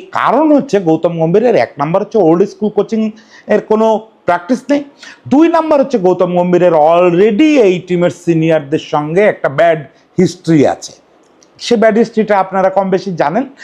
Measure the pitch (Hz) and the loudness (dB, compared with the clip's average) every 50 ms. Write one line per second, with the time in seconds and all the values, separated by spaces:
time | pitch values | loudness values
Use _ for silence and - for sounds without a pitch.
0 | - - - 110 127 160 202 269 320 302 294 269 277 277 - 208 180 160 160 156 | -4 -8 -6 -2 -2 0 0 2 2 2 2 2 0 0 -2 -2 0 0 0 0
1 | - 170 170 165 160 165 180 214 240 247 208 139 117 - - - 143 160 170 196 | -2 -4 -2 -2 -2 0 0 0 2 2 2 0 0 -2 -4 -6 -4 -2 -2 -2
2 | 208 208 - 220 175 156 165 180 208 196 - - 214 208 - 208 196 - 226 220 | -4 -2 -2 0 2 2 2 2 0 -2 -4 -6 -6 -4 -2 -2 -4 -2 -4 -4
3 | 220 214 214 - - _ - - - - 208 208 214 - 220 214 220 220 220 208 | -4 -4 -6 -10 -18 _ -20 -14 -4 -2 -2 -2 0 0 0 0 2 0 0 -2
4 | 214 - _ _ _ - 175 175 - - 254 180 - - 285 294 285 - - _ | -6 -10 _ _ _ -4 -4 -2 -2 -4 -4 -4 -2 -2 -4 -4 -4 -6 -16 _
5 | - - - - - 120 240 294 330 330 339 330 320 311 302 285 254 - - 208 | -20 -20 -20 -20 -6 -2 2 2 2 2 2 0 0 0 0 0 0 0 -2 0
6 | 175 185 180 175 185 175 180 175 180 175 175 170 180 175 165 151 147 160 170 175 | 0 0 0 0 0 0 0 -2 0 0 2 2 2 2 4 4 4 4 4 2
7 | 180 180 170 170 208 226 208 247 311 311 302 269 214 185 180 180 - - 180 175 | 2 2 2 2 2 2 2 2 2 2 2 2 2 2 0 -2 -4 -4 -2 0
8 | 175 170 - - - 170 165 160 160 165 160 156 143 135 156 143 - - 156 151 | 0 -2 -2 -4 -4 -2 0 0 0 0 0 -2 -2 -4 -6 -6 -4 -4 -4 -4
9 | 151 151 165 190 214 196 - - - 156 135 143 165 170 160 160 135 - _ _ | -4 -2 0 0 0 0 0 -2 -6 -4 -2 0 0 0 0 -2 -6 -12 _ _
10 | _ _ _ - 185 - - - - 160 165 147 120 92 82 - - - - - | _ _ _ -2 -2 -2 -2 -4 -2 0 2 2 2 2 0 -4 -10 -18 -20 -20
11 | _ _ _ _ _ _ _ _ _ _ _ - - - 240 208 220 226 208 233 | _ _ _ _ _ _ _ _ _ _ _ -14 -6 -2 0 0 2 2 2 0
12 | 226 220 - 214 208 180 208 190 185 190 185 190 185 190 190 196 196 190 190 180 | 0 0 -2 -4 -2 0 0 0 -2 -2 -2 -2 -2 0 0 -2 -2 -2 -2 -4
13 | 180 202 175 156 151 143 170 226 254 254 - - | -4 -6 -4 -4 -2 -2 -2 -4 -6 -6 -12 -20